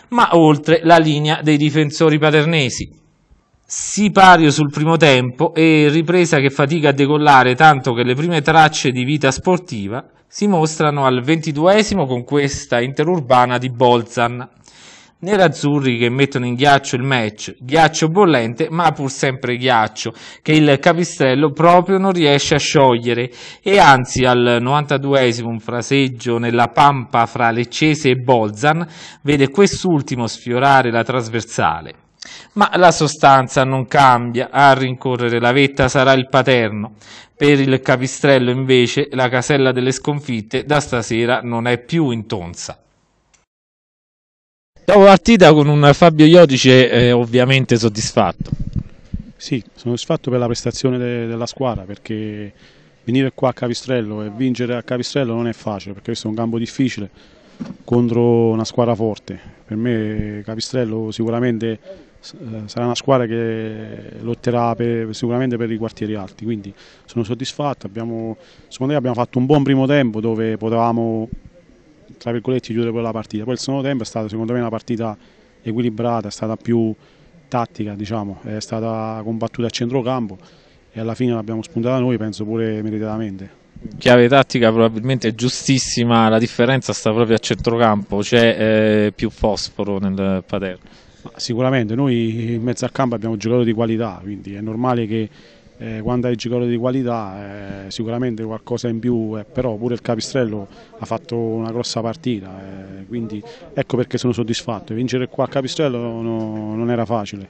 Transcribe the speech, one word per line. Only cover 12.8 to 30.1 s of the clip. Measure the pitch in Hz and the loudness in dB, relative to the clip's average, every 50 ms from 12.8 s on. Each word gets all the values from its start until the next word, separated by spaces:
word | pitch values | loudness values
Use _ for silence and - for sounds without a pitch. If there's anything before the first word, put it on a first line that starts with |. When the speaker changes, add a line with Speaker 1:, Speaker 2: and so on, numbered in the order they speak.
Speaker 1:
interurbana | 123 131 135 - 151 165 180 175 131 120 127 123 123 123 123 120 | -2 -2 -2 -2 -2 0 0 -2 0 2 4 4 4 4 2 -2
di | 127 127 | -4 -4
Bolzan. | 120 117 131 123 123 120 113 - - 123 120 117 123 123 127 - _ _ _ - _ - - - - - - _ _ _ | -2 2 4 4 4 4 0 -2 -4 -2 -2 -2 -2 -6 -12 -14 _ _ _ -20 _ -20 -20 -20 -20 -20 -20 _ _ _
Nerazzurri | 165 185 214 196 185 160 135 - - 143 147 147 135 131 120 113 | -4 -2 2 4 4 2 2 0 -2 0 0 2 2 0 0 2
che | 120 120 | 0 0
mettono | 120 135 139 135 - 135 123 | 2 2 0 0 0 -4 -4
in | 123 123 | -4 -2
ghiaccio | 120 139 147 139 139 - - - | 0 4 4 4 4 2 -2 -4
il | 120 127 | -4 -2
match, | 139 135 123 110 107 104 - - - - _ | 0 -2 0 -2 -2 -6 -8 -16 -16 -16 _
ghiaccio | 127 123 139 160 160 147 156 - 165 | -10 -2 2 4 4 4 4 0 -2
bollente | 156 160 202 208 175 147 123 113 113 123 - 160 151 | 0 2 4 4 4 4 2 2 0 -2 -4 -6 -4
ma | 156 170 170 160 156 | -2 0 0 0 0
pur | - 143 131 | 0 -6 -8
sempre | - - - 139 131 131 - 123 123 | -4 -2 -2 -2 -2 -4 -4 -6 -4
ghiaccio, | 120 127 131 123 113 110 110 - - - 113 - - - - - - | -2 0 2 2 2 2 0 -2 -8 -10 -10 -10 -12 -20 -20 -20 -12
che | - - 156 | -2 2 4
il | 156 151 147 139 135 | 4 6 4 4 4
Capistrello | - 180 165 170 175 - - - 143 131 127 139 156 151 | 4 2 2 2 0 -4 -2 0 0 2 2 2 2 0
proprio | 139 151 160 175 175 180 175 190 196 190 | 0 2 4 6 6 6 6 4 0 0
non | 190 196 185 | 0 0 0
riesce | 175 156 143 143 139 - - 160 | 2 2 4 4 2 2 2 0
a | 139 | 0
sciogliere | - - - 151 135 131 120 120 117 123 120 117 123 123 - - - - - - | 0 2 4 4 6 6 4 2 0 -2 -2 -2 -4 -6 -8 -16 -20 -20 -20 -8
e | - 202 196 202 | -2 2 4 6
anzi | 170 147 135 131 123 - - 131 123 | 8 8 8 6 4 -2 -2 0 2
al | 127 123 123 120 120 120 117 | 4 4 4 4 4 2 2
novantaduesimo | 120 127 143 147 147 143 147 135 139 139 139 135 127 123 113 120 117 117 | 2 0 0 0 0 0 -2 -2 0 0 2 2 2 2 0 0 -4 -6
un | 117 110 | -6 -8
fraseggio | - - 113 120 113 - 135 139 135 131 127 113 110 123 117 117 | -8 -6 -6 -6 -4 0 0 0 0 0 -2 -6 -4 -2 -2 -2
nella | 120 117 117 120 120 113 | 0 0 2 2 2 2
pampa | - 151 147 143 143 135 117 - - 117 117 | 4 4 4 4 4 2 -4 -2 0 0 0
fra | - - 120 123 117 | 0 0 0 0 0
Leccese | 113 117 120 113 - - 156 156 151 151 - 131 | 0 0 -4 -4 -4 0 0 0 0 2 2 0
e | 127 | 0
Bolzan | 127 123 123 127 117 110 107 107 104 131 147 156 127 117 - - - - - - - - | 0 2 2 2 2 2 -2 -4 -2 0 0 0 0 -4 -8 -12 -20 -20 -20 -20 -12 -4
vede | 139 147 139 135 120 | -2 2 2 2 2
quest'ultimo | - 196 202 190 - - - 185 165 143 127 - | 4 2 2 2 2 -2 -2 0 0 0 0 -2